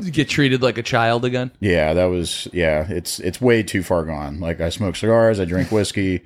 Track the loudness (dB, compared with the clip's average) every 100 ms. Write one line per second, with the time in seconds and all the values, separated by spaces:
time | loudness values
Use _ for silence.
0 | -4 -2 0 2 2 2 2 0 -2 0
1 | 2 0 0 -2 -6 -2 2 2 4 2
2 | 2 0 -2 -6 -6 0 0 0 -2 -6
3 | -6 -6 -6 0 2 2 2 -4 0 -2
4 | -2 -6 -8 -6 -6 -2 -4 -2 -4 -2
5 | 2 4 4 2 0 0 0 0 0 -2
6 | -2 -2